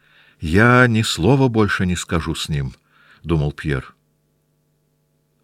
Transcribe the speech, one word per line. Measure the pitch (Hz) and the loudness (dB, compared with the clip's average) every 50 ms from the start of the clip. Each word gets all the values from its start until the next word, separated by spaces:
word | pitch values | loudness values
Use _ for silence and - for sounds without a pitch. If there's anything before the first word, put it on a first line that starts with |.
| _ _ _ _ _ _ _ - | _ _ _ _ _ _ _ -10
Я | - 78 82 101 117 120 123 123 123 | -4 0 2 4 4 6 6 4 4
ни | 120 113 110 107 | 4 2 0 -2
слова | - - - 78 110 139 135 135 | -2 -2 0 2 2 2 2 2
больше | 127 113 110 104 98 - - 95 | 2 2 2 0 0 0 -2 -2
не | 90 90 | -2 -2
скажу | - - - - 82 76 82 76 | -4 -6 -4 -4 -4 -4 -4 -6
с | - - - | -6 -6 -6
ним", — | 78 71 67 64 - _ _ _ _ _ _ _ _ _ - | -4 -4 -6 -6 -10 _ _ _ _ _ _ _ _ _ -6
думал | 78 82 76 71 73 | -2 -2 0 -2 -2
Пьер. | - - - 76 69 65 - - _ _ _ _ _ _ _ _ _ _ _ _ _ _ _ _ _ _ _ _ _ _ _ _ _ _ _ _ _ _ | -4 -6 -6 -6 -6 -6 -6 -12 _ _ _ _ _ _ _ _ _ _ _ _ _ _ _ _ _ _ _ _ _ _ _ _ _ _ _ _ _ _